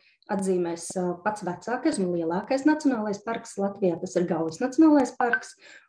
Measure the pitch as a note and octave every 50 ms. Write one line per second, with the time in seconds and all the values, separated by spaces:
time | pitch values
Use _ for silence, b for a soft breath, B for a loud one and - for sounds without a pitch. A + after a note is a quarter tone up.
0 | b b b b b - G#3 G3 F#3+ F#3+ F#3 F3+ F3 E3+ E3+ E3+ - - - F#3+
1 | F3+ F3+ F3 - - - E3+ - F#3 F3+ F3 - - A3+ B3 B3 - D#4+ - G#3
2 | F#3 F3+ F3 E3+ E3 E3 E3+ G3 - - C4+ C#4 C#4 D4+ D#4 D4+ - C#4 B3 A3
3 | G#3+ G#3+ G3 - - A#3 - - - - - G3 G3 G3 G3 - G3 F3+ E3 E3
4 | F#3 F#3 - F3+ F3 E3+ E3+ D#3+ E3 D#3+ D#3+ - B3 C4+ - - D#4+ D#4 D4+ C#4+
5 | B3 - - - B3+ A#3+ - - - - - B B B B B B